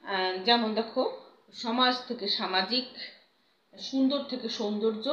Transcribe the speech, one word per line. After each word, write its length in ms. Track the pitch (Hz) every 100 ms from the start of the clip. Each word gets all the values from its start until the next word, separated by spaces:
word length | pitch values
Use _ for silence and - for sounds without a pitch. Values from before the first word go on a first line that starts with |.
আহ, 420 | - 196 185 185
যেমন 300 | 185 240 220
দেখো 460 | 214 226 - 262 - - - _
সমাজ 540 | - 233 240 254 254 -
থেকে 200 | 233 202
সামাজিক, 600 | - 190 185 196 254 254 - - - _ _ _ _ _ -
সুন্দর 440 | - 269 262 285
থেকে 260 | - 240 220
সৌন্দর্য। 580 | - 208 208 226 214 269